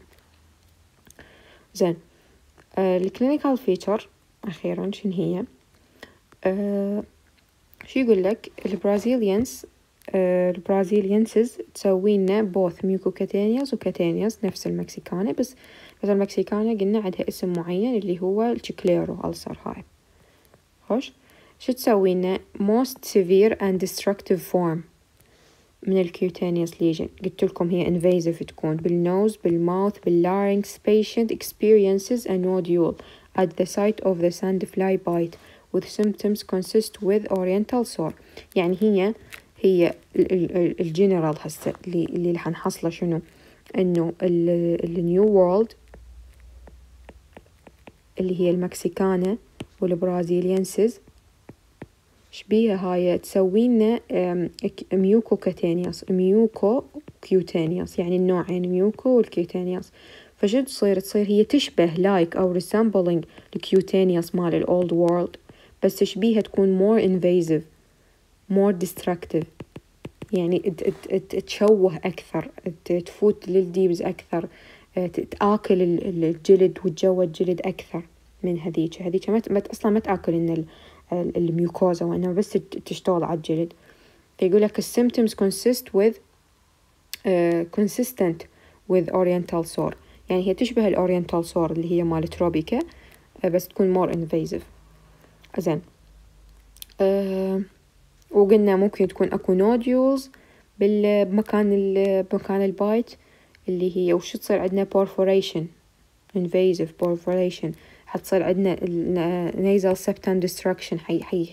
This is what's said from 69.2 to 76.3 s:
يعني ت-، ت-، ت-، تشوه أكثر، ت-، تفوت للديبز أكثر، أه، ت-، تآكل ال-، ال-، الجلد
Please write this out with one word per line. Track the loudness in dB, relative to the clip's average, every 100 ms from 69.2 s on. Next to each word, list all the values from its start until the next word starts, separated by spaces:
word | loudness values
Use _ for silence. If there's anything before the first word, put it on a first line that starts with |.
| -4 -6 -6 -14 -18 -20 _ _ -20 -16 -4
يعني | -2 0 0
ت-، | -2 -4
ت-، | -6 -6 -4 -6
ت-، | -4 -8
تشوه | -6 0 4 4 4 0
أكثر، | -6 -8 -8 -8 -8 -10 -12 -10 -4
ت-، |
تفوت | -4 -4 0 0 0 0
للديبز | 0 0 0 0 0
أكثر، | -4 -8 -6 -6 -6 -14 -20 -20 _ -6
أه، | -4
ت-، | -6
تآكل | -8 -2 0 0 2 2
ال-، | 2 0 -2
ال-، | -2
الجلد | -2